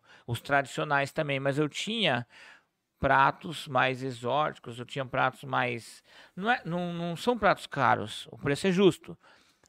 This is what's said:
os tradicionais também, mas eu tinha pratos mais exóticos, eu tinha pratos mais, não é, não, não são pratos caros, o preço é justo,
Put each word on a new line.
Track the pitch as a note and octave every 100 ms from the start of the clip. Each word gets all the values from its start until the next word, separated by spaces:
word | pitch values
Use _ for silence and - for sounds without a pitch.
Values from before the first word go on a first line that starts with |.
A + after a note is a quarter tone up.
| _ - -
os | A#2
tradicionais | - C#3 C3 - D#3 C#3+ C#3
também, | - D3 C#3
mas | C#3 C#3
eu | D3
tinha | - - A3+ F3 A#2+ A#2+ - - - _ _ _ _
pratos | C3+ C3+ C#3 - F3+ C#3+ D3+
mais | C3 B2+ B2+
exóticos, | C3 A#2 A#2+ C#3 D3+ C3+ B2 A#2+
eu | A#2+
tinha | C#3 B2
pratos | C3 C3 -
mais, | C3+ B2+ B2 A#2 - - _ - - -
não | G#3
é, | B3 D#3+
não, | F3 F3
não | E3+ E3+ E3
são | A#3+ A#3+
pratos | G3+ D3+ -
caros, | C#3+ A#2+ A2+ G#2+ - -
o | -
preço | C#3+ C#3+ F#3+
é |
justo, | F3+ F#3+ - - E3 _ _ _ _